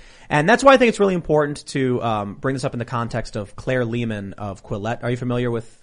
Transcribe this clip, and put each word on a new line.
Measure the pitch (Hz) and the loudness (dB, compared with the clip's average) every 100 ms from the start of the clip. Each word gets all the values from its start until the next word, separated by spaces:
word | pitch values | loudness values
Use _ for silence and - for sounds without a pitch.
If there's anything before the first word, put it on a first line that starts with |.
| - - - | -16 -16 -2
And | 147 165 | 2 4
that's | 240 | 6
why | 277 | 8
I | 269 | 6
think | 233 | 6
it's | - | 4
really | 196 | 2
important | 180 - 151 147 147 - | 0 2 2 2 -2 -6
to, | 143 131 123 | -2 0 0
um, | 117 107 101 | 0 -2 -4
bring | - 135 | -4 -4
this | 135 | -2
up | 135 | -4
in | 120 | -6
the | |
context | 117 120 117 117 - 110 | -4 -4 -4 -4 -6 -6
of | 98 - | -8 -8
Claire | - 127 117 | -2 0 0
Lehman | 120 117 104 98 | -2 -2 -4 -8
of | 90 101 95 | -8 -8 -8
Quillette. | - 107 107 120 | -8 -6 -4 -4
Are | 120 | -4
you | 123 | -4
familiar | 123 120 123 | -2 0 0
with, | 117 - - | -2 -6 -18